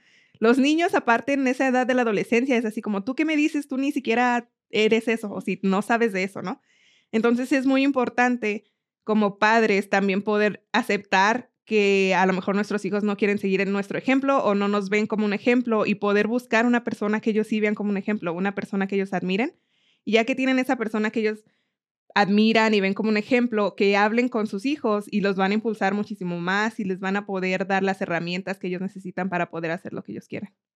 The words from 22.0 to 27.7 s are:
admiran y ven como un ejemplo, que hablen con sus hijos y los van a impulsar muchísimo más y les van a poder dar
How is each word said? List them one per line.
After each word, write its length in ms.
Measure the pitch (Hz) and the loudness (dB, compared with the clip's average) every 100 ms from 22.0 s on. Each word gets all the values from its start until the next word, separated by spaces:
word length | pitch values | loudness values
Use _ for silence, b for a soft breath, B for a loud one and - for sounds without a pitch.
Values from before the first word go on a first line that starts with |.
| _ | _
admiran 580 | - 196 208 220 220 220 | 0 4 4 4 4 4
y 60 | 214 | 4
ven 140 | 190 | 2
como 160 | 196 220 | 0 0
un 60 | 214 | -2
ejemplo, 580 | 208 247 247 214 202 - | 0 0 2 0 -2 2
que 200 | 202 202 | 2 4
hablen 320 | 208 226 247 | 2 2 0
con 180 | 240 208 | -2 -4
sus 180 | 196 | -4
hijos 400 | 254 294 233 208 202 | -4 -2 0 -2 -2
y 100 | 202 | -2
los 160 | 196 190 | 0 0
van 140 | 190 | 0
a 40 | |
impulsar 380 | 208 226 214 190 | 0 -2 -2 -2
muchísimo 440 | 202 208 208 180 175 | -2 -4 -8 -8 -6
más 400 | 175 196 226 226 | -2 -2 -2 -4
y 40 | |
les 140 | 196 185 | -6 -4
van 180 | 190 202 | -4 -4
a 100 | 202 | -4
poder 400 | 190 185 185 | -4 -2 -2
dar 160 | 190 | 0